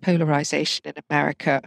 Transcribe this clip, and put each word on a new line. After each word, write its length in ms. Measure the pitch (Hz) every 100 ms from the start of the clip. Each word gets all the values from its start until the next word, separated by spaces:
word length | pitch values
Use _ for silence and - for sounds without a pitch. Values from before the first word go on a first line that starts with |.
polarization 800 | 185 170 156 143 156 147 156 -
in 100 | 147 147 -
America, 520 | 147 147 - 156 139